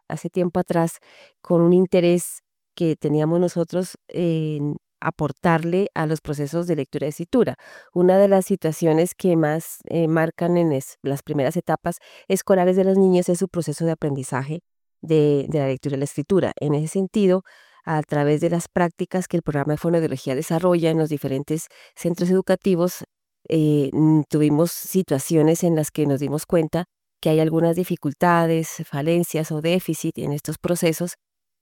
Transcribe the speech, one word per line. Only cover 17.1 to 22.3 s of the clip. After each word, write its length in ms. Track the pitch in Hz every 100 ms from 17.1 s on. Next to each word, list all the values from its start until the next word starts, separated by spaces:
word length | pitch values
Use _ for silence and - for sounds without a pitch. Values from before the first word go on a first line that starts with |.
| 220 190 185 - - _ _ -
a 160 | 156
través 380 | - 147 143 151
de 100 | 170
las 200 | 170 -
prácticas 580 | 185 175 - 180 185 -
que 80 | 170
el 80 |
programa 300 | 160 147 143
de 40 | 151
fonoaudiología 580 | 170 170 160 135 139 131
desarrolla 540 | - 165 180 175 160
en 80 | 160
los 120 | 156
diferentes 580 | 147 139 135 143 156 - - - -
centros 320 | 170 170
educativos, 760 | 180